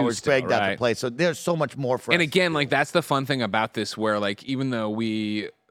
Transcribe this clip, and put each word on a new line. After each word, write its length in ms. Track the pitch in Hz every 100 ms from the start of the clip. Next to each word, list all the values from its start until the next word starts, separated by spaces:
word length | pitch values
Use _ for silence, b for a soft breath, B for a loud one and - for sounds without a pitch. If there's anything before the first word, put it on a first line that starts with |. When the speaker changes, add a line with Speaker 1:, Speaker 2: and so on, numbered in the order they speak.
Speaker 1:
hours 140 | 123 113
Speaker 2:
still, 120 | 147
Speaker 1:
Greg 180 | 135 92
got 120 | 113
Speaker 2:
right? 100 | 98
Speaker 1:
to 40 | 98
play. 180 | 120
So 140 | 110 131
there's 320 | 120 175 156
so 160 | - 165
much 200 | 147 127
more 220 | 127 123
for 140 | -
Speaker 2:
And 100 | 175
Speaker 1:
us 40 | 160
to 40 |
Speaker 2:
again, 220 | 180 180
Speaker 1:
do. 20 |
Speaker 2:
like, 160 | 151 135
that's 220 | 139 147
the 100 | 175
fun 240 | - 139 135
thing 160 | 135
about 320 | 110 110 110
this, 220 | 113 104 -
where, 220 | 107 104
like, 240 | 101 101
even 260 | - 131 135
though 200 | 117 107
we, 580 | 107 113 110 107 107 95 - _